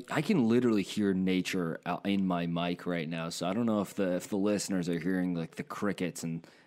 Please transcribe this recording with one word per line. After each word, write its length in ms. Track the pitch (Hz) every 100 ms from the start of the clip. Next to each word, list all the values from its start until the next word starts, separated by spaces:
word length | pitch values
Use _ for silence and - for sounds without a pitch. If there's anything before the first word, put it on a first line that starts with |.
| -
I 120 | 120
can 260 | 156 196 113
literally 360 | 117 123 107
hear 300 | 92 - 101
nature 680 | 92 92 92 90 95 85 76 -
out 200 | 90 101
in 200 | 101 92
my 200 | 87 87
mic 400 | 85 87 87 -
right 240 | 87 78
now, 200 | 85 82
so 180 | - 87
I 60 |
don't 120 | 101 120
know 160 | 107
if 120 | 92
the, 200 | - 95
if 160 | 87 -
the 80 | 104
listeners 500 | 101 104 - 95 85
are 120 | 85
hearing, 360 | 82 92 90 87
like, 200 | 82 -
the 80 |
crickets 600 | - - 101 92 90 -
and, 240 | 82 82 - -